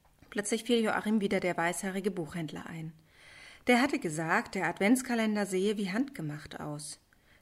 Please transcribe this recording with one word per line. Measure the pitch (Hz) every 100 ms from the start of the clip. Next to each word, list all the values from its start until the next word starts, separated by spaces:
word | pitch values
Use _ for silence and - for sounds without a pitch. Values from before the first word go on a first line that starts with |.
| _ _ -
Plötzlich | - 202 226
fiel | 226 240
Joachim | 220 - 208 220
wieder | 190 196
der | 180 170
weißhaarige | 165 175 196 190 196
Buchhändler | 180 156 180 156 170 -
ein. | 165 160 - _ _ - - - - -
Der | 247
hatte | 285 311
gesagt, | 175 151 160 202 240 196
der | 165
Adventskalender | - 196 254 254 240 220 208 196
sehe | 185 202 208
wie | 196
handgemacht | 208 277 - 151 151 - -
aus. | 151 147 151 - _ _ _ _